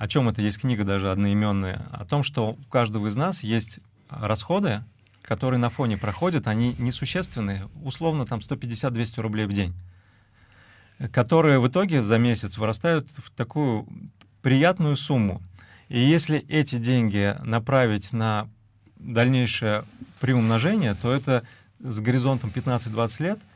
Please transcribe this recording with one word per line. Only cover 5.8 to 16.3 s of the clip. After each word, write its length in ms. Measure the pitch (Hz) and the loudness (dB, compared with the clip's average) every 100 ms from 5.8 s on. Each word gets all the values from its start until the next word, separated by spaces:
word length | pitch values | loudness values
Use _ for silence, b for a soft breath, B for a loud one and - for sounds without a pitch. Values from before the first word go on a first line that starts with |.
| 123 98 | -2 0
проходят, 480 | 107 92 180 160 110 | -4 -2 0 0 0
они 300 | 107 123 120 | 0 0 0
несущественные, 880 | 127 - 135 180 185 123 101 98 98 147 | -4 -4 -4 -4 -4 -4 -4 -4 -8 -12
условно, 440 | 147 - 165 156 117 | -10 -4 -2 -2 -2
там, 140 | 113 | -6
сто 120 | - | -6
пятьдесят — 380 | 127 120 113 135 | -8 -6 -4 -2
двести 260 | 117 113 - | -2 -4 -4
рублей 280 | 110 107 104 | -4 -2 0
в 60 | |
день, 220 | 101 90 87 b b b b b b b b b b b - 120 | 0 -2 -6 b b b b b b b b b b b -12 -2
которые 460 | - 113 165 156 135 | 0 4 4 6 6
в 100 | 123 | 4
итоге 340 | 180 196 147 | 2 2 2
за 160 | 104 113 | 2 4
месяц 380 | 120 113 101 110 | 4 0 -4 -4
вырастают 500 | 110 110 170 160 - - | -4 0 0 0 -2 -14
в 120 | - | -12
такую 560 | - 123 151 139 107 - - - - - _ | -8 -6 -2 0 -2 -6 -14 -18 -20 -20 _
приятную 540 | 131 135 165 185 151 139 | 2 4 4 4 0 0
сумму. 460 | - 135 101 90 - b b b b | 0 2 2 -2 -10 b b b b
И 120 | 123 | 2
если 380 | 131 165 - | 6 4 2